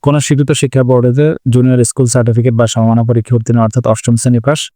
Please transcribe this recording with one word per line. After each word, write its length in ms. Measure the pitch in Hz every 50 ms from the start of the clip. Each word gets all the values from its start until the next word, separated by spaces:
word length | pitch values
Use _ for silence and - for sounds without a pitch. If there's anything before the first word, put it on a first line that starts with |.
| -
কোনো 140 | 143 143 147 135
স্বীকৃত 260 | - 147 135 147 -
শিক্ষা 320 | 151 - - 131 - 131 127 123
বোর্ডেতে 380 | 127 120 120 123 120 139 147 156 160 - _ 127 117
জুনিয়র 260 | 127 123 127 127 123 120
স্কুল 240 | - - - 131 117 -
সার্টিফিকেট 400 | 127 117 120 113 120 117 131 117 113
বা 60 | 120 110 -
সমমানের 320 | 117 113 117 113 117 117 117
পরীক্ষা 240 | 120 117 110 - 123
উত্তীর্ণ 220 | 117 113 - 117 117 113
অর্থাৎ 200 | 110 - 127 120
অষ্টম 280 | 113 110 - - - 117 117
শ্রেণী 200 | - 127 123 117 113
পাস 140 | 139 151 151 - - _